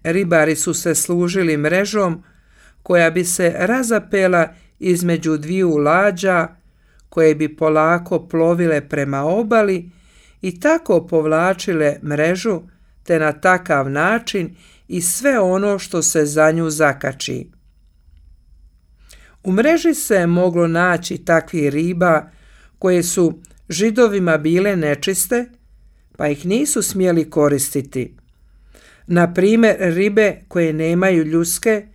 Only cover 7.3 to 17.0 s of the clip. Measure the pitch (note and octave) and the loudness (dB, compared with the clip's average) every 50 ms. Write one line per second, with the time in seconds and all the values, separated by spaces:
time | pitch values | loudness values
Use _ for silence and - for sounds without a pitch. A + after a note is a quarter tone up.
7.3 | D3+ D3+ D#3 D3 D3+ - D#3+ D#3 D#3 D#3 D#3 E3 F3 F3 F3 F3 F3+ D#3+ E3+ - | 4 2 -2 -6 -4 -2 0 0 2 2 2 2 0 0 -2 -4 -4 -4 -4 -4
8.3 | - E3 E3 E3+ F3 E3+ F3 E3 D#3 C#3+ C#3+ - D3+ C#3+ C#3 C#3 C#3 C#3 C#3+ D#3+ | -2 0 2 2 2 2 0 0 0 -2 -2 -4 -4 -4 -4 -2 -4 -4 -2 -2
9.3 | F#3 A3 A#3+ G#3 A#3 A3+ G#3 G3 F#3+ E3+ F3 F3 - _ _ _ _ _ _ _ | -2 -2 0 0 2 2 2 2 -2 -4 -6 -12 -20 _ _ _ _ _ _ _
10.3 | _ _ - F#3 F3 F3 - D4 E4 E4 - - F#3 E3 E3+ - E3+ D#3+ D3+ D#3 | _ _ -8 -8 -6 -2 0 0 0 0 0 0 0 0 0 0 0 0 0 2
11.3 | D#3 D#3+ F3 F#3+ F#3+ F#3 - G#3 E3+ D#3 D3+ C#3+ D3 - - D3 C#3+ D3 D#3 E3+ | 0 2 2 0 -2 -2 -4 -4 -2 0 0 0 -2 -4 -6 -6 -2 0 0 0
12.3 | F#3 F3+ - A#3 F#3 E3 - - _ _ _ _ _ _ _ - E3+ D#3+ D#3 D3+ | 0 -2 -2 -4 -4 -4 -8 -14 _ _ _ _ _ _ _ -2 0 0 0 -2
13.3 | D3+ D3+ - F#3 F#3 F3 F3 - D3+ C#3 C3+ C3+ C#3 D3 E3 F#3+ A3+ A3+ A#3 - | -2 0 2 2 2 2 0 -2 -2 0 0 -2 -2 -2 0 0 -2 -2 -4 -6
14.3 | - F#3+ E3 - - - _ _ _ _ _ - F3+ F3 F3 G3+ - - B3+ C#4+ | -6 -6 -6 -6 -10 -18 _ _ _ _ _ -10 -8 -6 -4 -4 -6 -2 0 0
15.3 | C4 A3 F#3+ F3+ F#3 F#3+ G3+ G#3 G3+ F#3 - - - E3 D3+ - - D#3+ D3 D3 | 2 2 2 0 0 0 0 -2 -2 -4 -6 -6 -4 -4 -2 0 0 0 0 0
16.3 | D3 D#3 D3+ D#3 D#3+ E3 E3 D#3+ D3+ D#3 D#3 C#3+ C3+ - | 2 2 2 4 2 2 -2 -2 0 0 0 0 0 -2